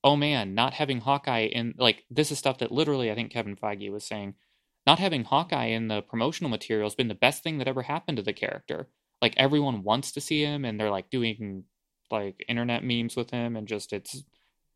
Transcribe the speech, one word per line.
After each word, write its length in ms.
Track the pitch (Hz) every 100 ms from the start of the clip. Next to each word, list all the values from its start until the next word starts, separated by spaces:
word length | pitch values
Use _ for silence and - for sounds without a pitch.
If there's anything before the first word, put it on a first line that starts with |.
"Oh 120 | 139 147
man, 380 | 147 139 101
not 200 | 101 131
having 260 | - 143 127
Hawkeye 440 | 113 139 - 117 110
in," 280 | 120 117 -
like, 280 | 123 107 -
this 220 | 127 151
is 60 | 143
stuff 200 | 135 127
that 120 | 120
literally 380 | 127 147 139 117
I 40 | 107
think 160 | 113
Kevin 240 | 120 104 98
Feige 360 | 107 101 101
was 120 | 104 -
saying, 300 | 107 101 - _ _ _ _ -
"Not 140 | 165
having 240 | 190 151
Hawkeye 440 | 113 139 170 147 117
in 200 | 113 113
the 140 | 104
promotional 460 | - 117 127 160 143
material 360 | 110 - 110 107
has 60 | -
been 120 | 120
the 80 | 98
best 260 | 123 151
thing 140 | 170 156
that 80 | 127
ever 160 | 131
happened 340 | 120 156 - 127
to 60 |
the 100 | 101
character." 560 | 101 - - - 80 - _ _ _
Like, 120 | 123 127
everyone 460 | 135 147 143 113
wants 280 | 98 120 -
to 80 | -
see 200 | - 151
him, 220 | 147 147 127
and 140 | 107
they're, 120 | 107
like, 180 | 98 -
doing, 560 | 131 113 107 104 95 - _ _ _ -
like, 340 | 110 101 95 -
internet 360 | 120 120 120
memes 320 | 127 120 117 -
with 140 | 117
him, 240 | 123 120 113
and 100 | 107
just, 240 | 104 -
it's 320 | 104 - 135 143 _ _ _ _